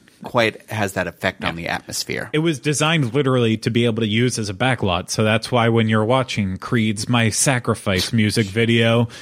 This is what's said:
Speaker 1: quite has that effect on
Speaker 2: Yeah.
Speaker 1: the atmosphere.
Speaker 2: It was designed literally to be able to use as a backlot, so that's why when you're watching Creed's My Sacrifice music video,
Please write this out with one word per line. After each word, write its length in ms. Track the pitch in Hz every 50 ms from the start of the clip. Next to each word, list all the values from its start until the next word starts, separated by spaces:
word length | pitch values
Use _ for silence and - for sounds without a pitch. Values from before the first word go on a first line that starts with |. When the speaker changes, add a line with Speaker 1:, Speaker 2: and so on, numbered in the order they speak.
| _ _ _ _ -
Speaker 1:
quite 460 | - - 123 113 110 104 - - -
has 240 | 120 110 104 98 -
that 120 | 95 90
effect 380 | 87 85 - - 95 92 - -
on 120 | 90 85
Speaker 2:
Yeah. 60 | 82 82
Speaker 1:
the 60 | -
atmosphere. 600 | - - - - - - - - 71 - - - -
Speaker 2:
It 80 | 151
was 180 | 160 170 160 127
designed 560 | - 151 147 - 151 156 165 165 139 117 107
literally 420 | 143 143 131 131 127 120 113 110 107
to 120 | - 131
be 140 | 110 117 117
able 160 | 120 110 113 113
to 40 |
use 320 | 107 104 113 123 127 117 -
as 120 | 110 98
a 40 | 101
backlot, 560 | 95 123 131 127 - - 98 87 87 92 -
so 140 | - - 110
that's 260 | 107 107 113 - -
why 180 | 127 120 113 117
when 180 | 113 117 113 110
you're 160 | 110 110 107
watching 520 | 107 127 131 127 127 - - 104 95 95 98
Creed's 500 | - - 127 120 110 110 107 104 110 -
My 220 | 123 120 113 110
Sacrifice 800 | 101 - - 151 135 120 - - 110 - - 110 95 92 90 - -
music 340 | 113 107 107 98 117 110 95
video, 600 | 95 113 117 113 117 117 113 113 113 117 120 117 - -